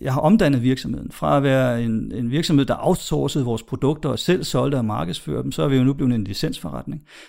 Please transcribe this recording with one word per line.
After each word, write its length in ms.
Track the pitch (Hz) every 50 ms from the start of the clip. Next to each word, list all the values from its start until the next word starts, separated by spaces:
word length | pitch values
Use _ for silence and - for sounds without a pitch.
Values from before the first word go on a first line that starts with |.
jeg 120 | - 139 123
har 80 | -
omdannet 400 | - 156 214 220 190 147 139 123
virksomheden. 500 | 117 127 131 131 - - - - - -
Fra 260 | - - - 151 147
at 60 | 143 139
være 400 | 139 131 135 131 123 120 117 117
en, 280 | 113 110 110 113 110
en 200 | - 113 120 117
virksomhed, 340 | 131 160 160 - 160 139 135
der 100 | - 120 -
outsourcede 680 | - 156 185 - - - 151 147 139 139 - 156 127
vores 180 | 120 113 110 -
produkter 460 | - 135 - - 131 156 156 - 143
og 100 | 117 110
selv 240 | - - 180 - -
solgte 320 | - - 131 127 139 139
og 100 | 131 113
markedsførte 580 | 107 104 123 160 170 - - - 151 151 120 -
dem, 80 | 139
så 120 | 131 - 160
er 40 |
vi 80 | 147 135
jo 80 | 131 127
nu 100 | 135 139
blevet 200 | 143 147 123 123
en 100 | 113 98
licensforretning. 800 | 101 101 - - - - - - 76 69 62 - - - 156 - _ - - -